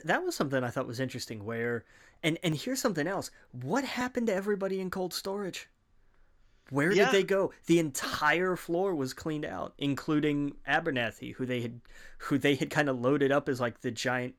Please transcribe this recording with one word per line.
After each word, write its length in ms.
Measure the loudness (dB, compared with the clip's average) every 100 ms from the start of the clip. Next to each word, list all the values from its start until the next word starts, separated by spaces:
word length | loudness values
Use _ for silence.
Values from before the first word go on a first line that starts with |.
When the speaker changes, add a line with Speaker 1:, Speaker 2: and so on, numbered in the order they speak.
Speaker 1:
that 200 | -2 -2
was 120 | -2 -2
something 280 | 0 0
I 60 | 0
thought 180 | -4 -4
was 120 | -4
interesting, 440 | -4 -6 -8 -8 -6
where, 400 | -4 -2 -2 -6 -20 -20 -4
and, 140 | -2 0
and 120 | -2 -2
here's 260 | -2 0
something 260 | 0 0 -2
else. 240 | -2 -6 -14 -18
What 320 | -10 -2 -2 -2
happened 420 | -4 -4 -2 0
to 60 |
everybody 460 | 0 0 -2 -2 -2
in 80 | -4
cold 240 | -4 -4
storage? 560 | -4 -6 -6 -6 -8 -14 _ _ _ _ _ -20 _ -20 _ -4
Where 240 | 2 4
Speaker 2:
Yeah. 20 | 6
Speaker 1:
did 160 | 6
they 120 | 6
go? 300 | 4 2 2 -2 4
The 140 | 4
entire 760 | 4 -2 -4 0 2 4 2 -2
floor 380 | -2 0 0 0
was 180 | -2
cleaned 320 | -4 -6 -4 -6
out, 280 | -6 -8 -2
including 800 | -2 0 2 2 4 2 -2 -6 0
Abernathy, 640 | 0 2 0 -2 -4 -12 -6
who 100 | -2
they 160 | -2
had, 200 | -4 -8 -18 -20 -18 -12
who 180 | -2 2
they 180 | 4 2
had 140 | 0
kinda 240 | 0 0
loaded 380 | 2 2 4 4
up 180 | 4 2
as, 100 | 0
like, 220 | -2 -2
the 100 | -6
giant 440 | -2 -2 -2 -4